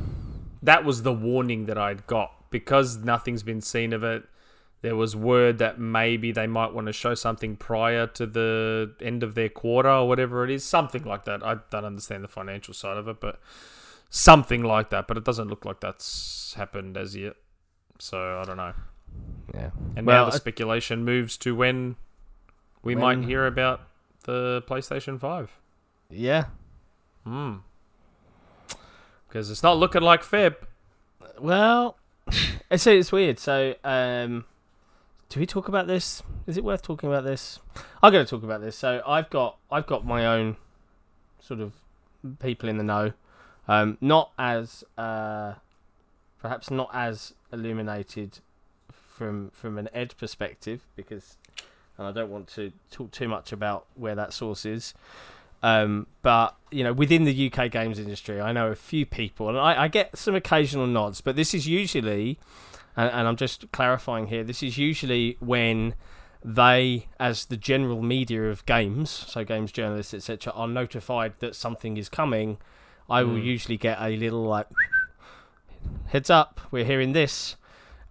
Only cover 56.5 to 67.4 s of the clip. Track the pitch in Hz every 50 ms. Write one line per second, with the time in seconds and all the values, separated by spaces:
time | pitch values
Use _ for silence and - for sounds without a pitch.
56.5 | - _ _ - 151 139 123 120 123 131 147 139 165 165 160 143 135 131 139 123
57.5 | - 135 123 120 - 113 113 113 107 104 107 104 101 - - - 104 101 104 110
58.5 | 120 120 113 110 107 - - - 160 156 139 - - - 113 98 - - 110 107
59.5 | 120 135 143 160 170 127 147 160 160 214 190 - - - - 214 190 185 - -
60.5 | 165 156 147 131 143 135 127 123 120 110 104 104 98 - - 135 131 147 160 -
61.5 | - 170 135 156 170 196 202 180 - 139 113 107 104 101 107 123 147 - - -
62.5 | - - - - - - - - - 120 117 123 120 120 113 113 117 117 131 123
63.5 | - - - - - - 127 123 127 123 - 131 117 113 110 104 117 113 110 117
64.5 | 120 - 147 127 117 143 143 156 156 - 143 127 123 120 117 120 120 - 123 117
65.5 | 123 120 117 113 113 113 110 117 113 - - - - - - - - - - 117
66.5 | 110 123 123 123 123 127 127 127 123 113 - - - - 127 123 113 -